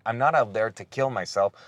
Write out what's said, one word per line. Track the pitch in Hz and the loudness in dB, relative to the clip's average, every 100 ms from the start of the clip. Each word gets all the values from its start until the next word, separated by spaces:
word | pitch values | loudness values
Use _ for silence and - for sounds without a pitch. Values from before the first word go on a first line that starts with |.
| - | -4
I'm | 117 | 0
not | 139 160 | 2 2
out | 113 | 2
there | 104 110 | 0 -2
to | - 95 | -4 -10
kill | - 135 | -2 -2
myself | 113 87 - 98 - | -2 -4 0 0 -2